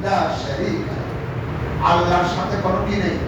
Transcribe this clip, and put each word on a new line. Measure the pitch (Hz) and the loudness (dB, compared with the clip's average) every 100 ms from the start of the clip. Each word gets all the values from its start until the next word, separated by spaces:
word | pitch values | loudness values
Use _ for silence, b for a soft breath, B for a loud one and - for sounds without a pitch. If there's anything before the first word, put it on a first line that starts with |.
লা | 196 | 0
শারীকা | - - - - 143 202 165 - | 2 2 -2 -4 -2 0 -2 -2
লাহু। | 127 - - - - - - - - 330 | -4 -4 -4 -4 -4 -4 -4 -2 0 4
আল্লাহর | - - 359 | 4 4 2
সাথে | 349 - - 196 | 2 0 -2 0
কোনো | 185 185 202 | 0 0 0
কি | 202 | 0
নেই? | 185 - | 0 0